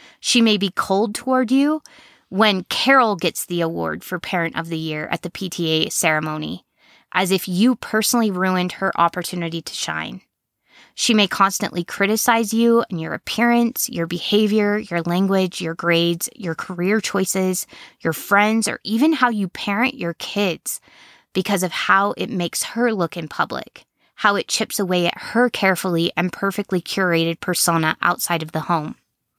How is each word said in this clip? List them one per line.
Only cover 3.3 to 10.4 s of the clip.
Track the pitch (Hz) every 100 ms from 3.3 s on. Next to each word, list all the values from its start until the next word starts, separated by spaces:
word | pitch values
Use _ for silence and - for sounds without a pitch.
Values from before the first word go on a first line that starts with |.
| -
the | - 175
award | 165 165 160 156
for | - 180
Parent | - 180 165 -
of | 165
the | 165
Year | 160 151 151
at | 165
the | 175
P | - 185
T | - 165
A | 160 -
ceremony, | - 165 156 156 156 151 180 - _ _ _ _
as | - 190
if | 185 -
you | 180 240 247
personally | - 220 214 240 220
ruined | 180 190 185 180
her | - 190 -
opportunity | 170 - 170 180 170 165
to | -
shine. | - - 156 160 185 - _